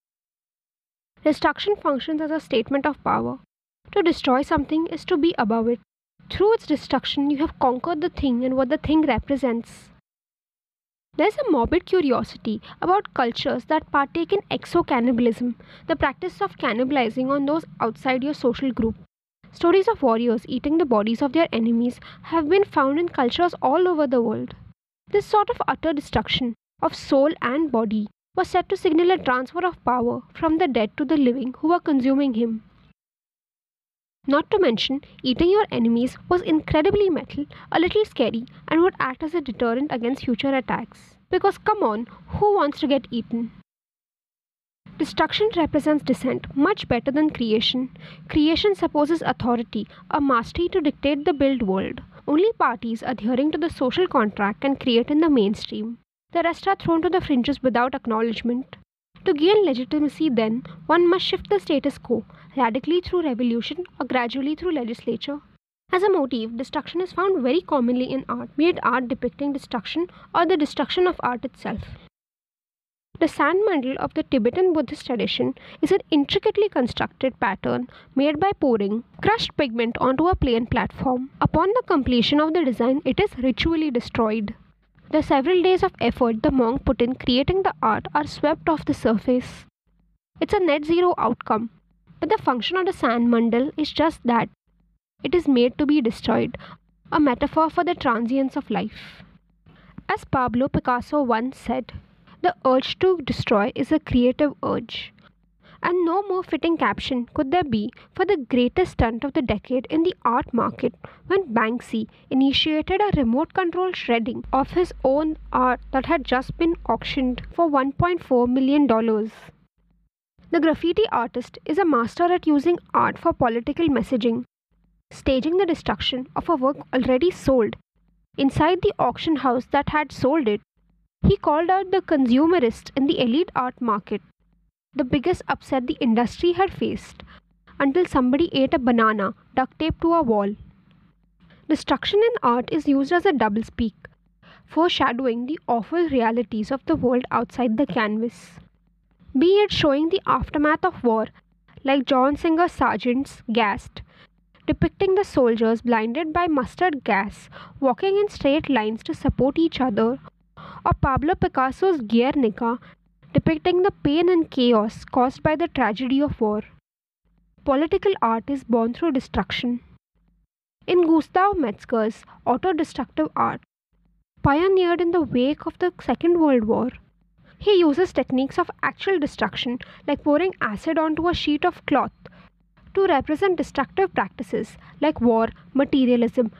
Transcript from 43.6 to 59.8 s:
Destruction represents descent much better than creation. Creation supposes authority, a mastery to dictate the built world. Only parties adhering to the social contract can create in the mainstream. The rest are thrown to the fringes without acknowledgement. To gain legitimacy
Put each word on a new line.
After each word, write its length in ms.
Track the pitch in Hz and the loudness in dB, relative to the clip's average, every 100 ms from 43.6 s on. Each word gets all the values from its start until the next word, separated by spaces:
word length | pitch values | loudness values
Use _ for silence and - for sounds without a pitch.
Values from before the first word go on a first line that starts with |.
| _ _ _ _ _ _ _ _ _ _ _ _ - - | _ _ _ _ _ _ _ _ _ _ _ _ -14 -6
Destruction 520 | 311 - 311 - 427 339 | -4 -2 -2 0 0 0
represents 480 | 294 302 302 302 | 0 0 2 0
descent 420 | - 262 254 247 - 269 | 0 -2 -2 -4 -4 0
much 320 | 339 427 - | 0 0 -2
better 200 | 240 277 | -2 0
than 200 | 285 302 | 0 0
creation. 600 | - 226 220 - 254 254 - - - - | 0 0 0 0 -2 -6 -10 -20 -20 -4
Creation 480 | 311 302 320 415 381 | 2 2 4 2 0
supposes 460 | 339 302 294 320 - | 0 0 2 0 -2
authority, 640 | 247 240 240 233 214 - - - | -2 0 -2 -2 -8 -8 -14 -4
a 80 | 294 | 0
mastery 480 | 277 240 - - 349 | 2 2 0 -4 -2
to 80 | 381 | 0
dictate 420 | 294 - 277 285 | 0 0 -2 0
the 80 | 359 | 0
built 320 | 277 277 254 | 2 2 2
world. 380 | 190 190 - - - - - | 0 -2 -4 -10 -18 -12 0
Only 240 | 302 440 - | 2 2 2
parties 440 | 285 220 233 226 - | 0 -2 -6 -6 -6
adhering 460 | 240 214 247 302 | -4 -2 0 0
to 40 | 302 | 0
the 120 | 320 | -4
social 380 | - 254 339 370 | -2 -2 0 0
contract 520 | 262 214 - 202 - | 2 0 -2 -4 -2
can 160 | 277 269 | -2 -2
create 340 | 262 226 247 | 0 0 2
in 120 | 294 | 2
the 80 | 330 | 4
mainstream. 720 | 262 202 202 - 214 220 233 _ _ _ | 4 2 -2 -8 -10 -10 -12 _ _ _
The 100 | 339 | -2
rest 240 | 330 320 392 | -2 -2 -2
are 80 | 381 | -2
thrown 260 | - 330 | 0 0
to 60 | 320 | 2
the 120 | 359 | 0
fringes 420 | - 247 220 - | 0 0 0 0
without 320 | 254 233 254 269 | 0 0 -2 -4
acknowledgement. 800 | 240 220 233 214 233 247 - - _ _ _ - | -4 -2 -2 -2 -4 -4 -6 -18 _ _ _ -6
To 100 | 381 | -2
gain 320 | 294 349 427 349 | 2 4 4 4
legitimacy 640 | 247 | 0